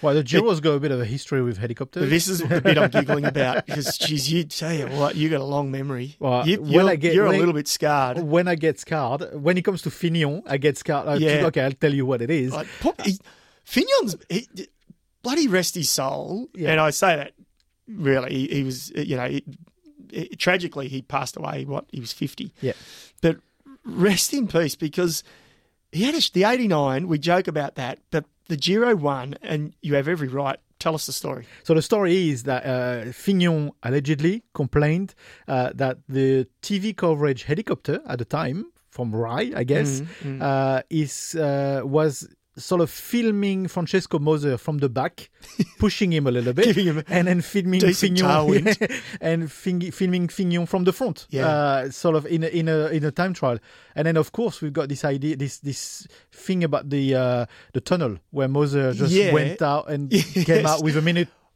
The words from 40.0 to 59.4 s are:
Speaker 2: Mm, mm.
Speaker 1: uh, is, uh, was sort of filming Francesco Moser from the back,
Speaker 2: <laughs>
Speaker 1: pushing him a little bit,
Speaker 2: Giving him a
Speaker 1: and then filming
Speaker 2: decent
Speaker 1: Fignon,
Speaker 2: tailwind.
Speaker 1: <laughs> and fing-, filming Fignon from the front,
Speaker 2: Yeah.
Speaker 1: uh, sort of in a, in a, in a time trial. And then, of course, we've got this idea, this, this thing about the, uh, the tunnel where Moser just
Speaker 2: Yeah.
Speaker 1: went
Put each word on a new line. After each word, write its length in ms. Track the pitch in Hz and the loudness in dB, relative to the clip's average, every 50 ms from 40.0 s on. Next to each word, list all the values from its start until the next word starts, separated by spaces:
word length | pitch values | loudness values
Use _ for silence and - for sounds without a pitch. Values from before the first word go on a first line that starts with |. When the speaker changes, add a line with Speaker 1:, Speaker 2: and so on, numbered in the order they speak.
Speaker 2:
Mm, 60 | 147 165 - - - 139 135 135 | -6 -10 -12 -12 -10 -8 -6 -4
mm. 20 | |
Speaker 1:
uh, 400 | 147 139 135 135 135 135 135 131 - - | -2 0 0 2 2 2 0 0 -2 -2
is, 460 | 170 156 151 135 - - - - - | -2 -2 -2 -2 -4 -8 -10 -6 -4
uh, 460 | 160 156 143 139 139 139 139 139 135 113 | -2 0 0 0 0 0 -2 -2 -2 -2
was 420 | 139 135 156 156 156 131 - - - _ _ _ _ _ - | 0 2 2 2 2 0 -4 -10 -16 _ _ _ _ _ -12
sort 240 | - - 185 175 | -4 0 2 2
of 80 | 165 - | 2 0
filming 720 | - - - - - 240 233 220 208 202 202 196 196 190 185 | -2 -8 -6 -2 -2 0 2 2 0 0 0 0 0 -2 -4
Francesco 540 | 180 - 180 170 - - 185 - - - 156 | -4 -4 -4 -2 0 0 -2 0 0 -2 0
Moser 380 | 143 151 156 151 147 147 131 113 | 2 2 2 2 2 0 -2 -2
from 220 | - - 151 143 | -2 -4 -2 0
the 100 | 143 135 | 0 0
back, 400 | 113 123 135 180 - - - - _ _ - - - | 0 0 -2 -2 -4 -10 -18 -20 _ _ -20 -6 -4
Speaker 2:
<laughs> 240 | - 190 - - - | -4 -4 -4 -2 0
Speaker 1:
pushing 320 | - 202 - - 208 180 | 0 0 2 2 0 2
him 160 | 165 156 143 135 | 2 2 2 2
a 40 | |
little 200 | 120 123 120 123 | 2 2 0 0
bit, 140 | 123 147 220 | 0 2 2
Speaker 2:
Giving 200 | 247 175 226 196 | 2 2 2 2
him 120 | 175 151 156 | 0 0 -2
a 40 | 156 - | -2 -2
Speaker 1:
and 180 | 180 175 175 | 0 2 2
then 140 | 180 180 175 | 2 2 0
filming 400 | - - - 208 180 180 185 180 | 0 -2 -2 -2 0 0 2 4
Speaker 2:
decent 380 | 180 175 180 - - 180 180 180 | 4 4 4 2 2 2 2 2
Speaker 1:
Fignon, 40 | 185 143 147 156 151 147 147 139 156 220 208 | 2 4 4 4 4 4 4 4 4 2 2
Speaker 2:
tailwind. 260 | - 220 - - - - - | 2 0 -4 -4 -6 -12 -12
Speaker 1:
<laughs> 100 | - - | -10 -6
and 280 | - 160 165 165 165 147 | -2 -2 0 0 -2 -6
fing-, 400 | - - - 190 180 175 175 180 | -8 -8 -4 -4 -2 -2 -4 -4
filming 380 | - - 196 180 180 180 175 165 | -4 -2 0 0 2 0 0 -2
Fignon 400 | - - 190 175 170 175 170 - | -2 -2 0 0 0 0 0 0
from 160 | - 190 180 | 0 0 2
the 80 | 185 | 0
front, 360 | 180 - 269 233 151 - - - | 0 0 -2 -4 -4 -6 -10 -6
Speaker 2:
Yeah. 180 | - 135 135 160 | -4 0 0 2
Speaker 1:
uh, 440 | 151 147 147 143 139 135 127 135 | 2 2 2 2 2 0 -2 -4
sort 240 | 127 - - 170 156 156 | -4 -2 0 2 2 2
of 80 | 147 | 2
in 180 | 156 165 160 160 | 0 -2 -2 0
a, 40 | 165 | 0
in 200 | 165 170 160 160 | -2 0 0 2
a, 200 | 160 156 151 156 | 2 2 2 0
in 180 | 160 156 143 | 0 0 -2
a 40 | 151 | -2
time 220 | - - 175 190 180 | -2 -2 -2 -2 -2
trial. 240 | - - 131 120 110 - - - - - - - | 0 0 0 0 -2 -4 -12 -20 -20 -20 -8 -4
And 100 | - 151 | -2 0
then, 120 | 165 165 160 | 2 2 2
of 160 | 151 - - | 0 0 -2
course, 280 | - 240 208 - - | -2 -2 -2 -4 -4
we've 120 | 160 151 139 | -8 -4 -4
got 160 | 165 143 135 | -2 -2 -2
this 160 | 143 131 - | -4 -4 -2
idea, 320 | 147 139 139 139 151 156 135 | -2 -2 -2 -2 -4 -4 -4
this, 220 | 143 135 - - | -4 -6 -8 -8
this 460 | - 143 131 - - - - - - - - - _ _ _ | -8 -8 -8 -8 -10 -12 -14 -16 -18 -20 -20 -20 _ _ _
thing 280 | - - - 185 180 175 | -8 -4 -2 0 0 0
about 240 | 151 143 - - 143 | 0 0 -2 -2 -2
the, 260 | 143 143 135 135 135 | -2 0 2 2 2
uh, 300 | 127 127 123 123 120 120 - - - - - | 2 2 2 0 0 -2 -4 -8 -16 -14 -8
the 80 | - 127 | -6 -6
tunnel 380 | - - 180 180 160 120 101 - - _ | -2 0 0 0 0 -2 -4 -6 -12 _
where 180 | - 139 135 131 | -4 -2 -2 0
Moser 440 | 135 143 151 143 139 143 135 131 123 | 2 2 2 2 2 2 2 2 0
just 200 | 104 - 160 180 | 2 2 4 4
Speaker 2:
Yeah. 180 | 190 202 135 | 4 4 4
Speaker 1:
went 300 | 143 151 | 4 4